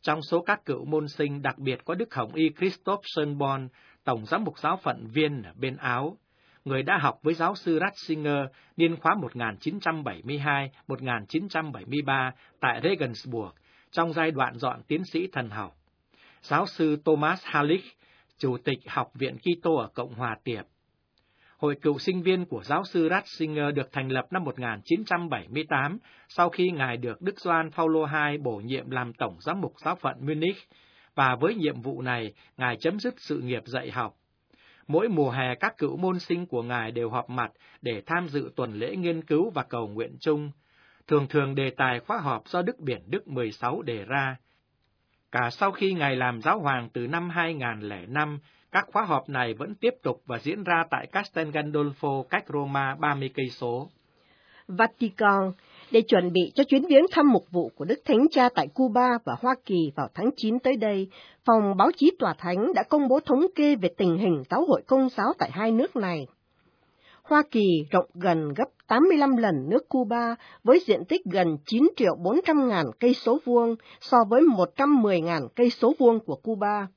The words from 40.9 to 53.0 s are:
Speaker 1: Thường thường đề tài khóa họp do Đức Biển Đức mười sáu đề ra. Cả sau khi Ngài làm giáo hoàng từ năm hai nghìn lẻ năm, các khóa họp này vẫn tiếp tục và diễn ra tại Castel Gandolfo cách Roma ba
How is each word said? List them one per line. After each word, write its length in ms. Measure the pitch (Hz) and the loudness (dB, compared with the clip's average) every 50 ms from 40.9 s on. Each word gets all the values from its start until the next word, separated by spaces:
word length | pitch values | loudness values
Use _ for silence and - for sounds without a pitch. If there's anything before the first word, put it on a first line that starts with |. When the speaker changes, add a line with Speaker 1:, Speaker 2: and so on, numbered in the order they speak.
| _ _ _ - | _ _ _ 0
Speaker 1:
Thường 200 | 156 147 143 135 | 0 0 0 2
thường 260 | - 151 143 135 139 | 0 0 0 0 -2
đề 160 | 135 139 131 127 - | -2 -2 -4 -2 0
tài 220 | 135 127 123 120 | 0 0 0 -2
khóa 180 | 120 - 208 233 | -4 -6 -6 -4
họp 300 | 170 147 127 110 - - | -2 -4 -4 -4 -6 -6
do 140 | - 180 | -4 -4
Đức 180 | 180 180 247 _ | -2 -2 -6 _
Biển 220 | 160 139 123 101 - 90 | -6 -6 -6 -6 -6 -8
Đức 200 | 135 196 202 - | -8 -8 -8 -8
mười 240 | 143 127 120 110 | -6 -6 -6 -6
sáu 300 | 107 - - 120 135 202 | -6 -4 -4 -4 -4 -4
đề 240 | 233 139 117 110 98 101 | -6 -6 -8 -8 -8 -4
ra. 300 | 131 143 135 131 131 131 _ _ _ _ _ _ _ _ _ _ _ _ _ _ _ _ _ _ | -2 -2 -2 -2 -6 -10 _ _ _ _ _ _ _ _ _ _ _ _ _ _ _ _ _ _
Cả 180 | - 123 123 120 | -2 0 0 0
sau 200 | 120 - 202 196 | 0 0 0 0
khi 220 | 196 - 202 190 190 | 0 0 -2 -2 0
Ngài 220 | 175 151 139 131 | 0 0 0 0
làm 260 | 127 127 123 123 113 | 0 -2 -2 -4 -2
giáo 180 | 107 156 185 226 | 0 0 0 0
hoàng 300 | 170 143 135 127 120 113 _ | 0 -2 -2 -2 -4 -6 _
từ 140 | 123 120 120 | -8 -6 -4
năm 220 | 151 170 175 175 | -4 -4 -4 -4
hai 240 | 165 170 170 165 165 | -4 -2 -2 -2 -4
nghìn 260 | 151 131 120 113 107 | -4 -6 -6 -6 -6
lẻ 260 | 104 104 104 95 87 92 | -8 -10 -10 -10 -12 -6
năm, 320 | 127 147 151 151 147 147 _ _ _ _ _ _ | -4 -2 -2 -2 -4 -10 _ _ _ _ _ _
các 140 | - 185 202 - - | -2 -2 -2 0 -2
khóa 100 | 202 220 | -2 0
họp 260 | 190 160 131 - - | 0 0 -2 -2 -4
này 240 | 143 135 123 117 113 | -4 -4 -2 -2 -4
vẫn 220 | 104 139 196 208 | -6 -8 -10 -10
tiếp 180 | - - 226 - - _ | -2 -2 -2 -2 -2 _
tục 180 | 143 127 - _ | -6 -6 -6 _
và 140 | - 123 113 | -8 -8 -6
diễn 240 | - 139 175 214 202 | -6 -6 -6 -6 -2
ra 200 | 170 170 165 165 160 | 0 2 2 2 0
tại 180 | - 123 120 - | -2 -4 -4 -4
Castel 380 | - 185 180 - _ 165 160 151 | -4 -4 -6 -4 _ -6 -4 -4
Gandolfo 760 | 147 156 151 151 151 151 147 147 139 - - 147 139 135 127 | -4 -4 -4 -2 -2 -2 -2 -2 -4 -4 -4 -2 -2 -2 -4
cách 200 | - - 185 - - 165 | -2 -4 -4 -4 -4 -6
Roma 420 | 147 143 139 139 139 135 135 135 | -6 -4 -2 -2 -2 -2 -2 -4
ba 200 | 151 | -2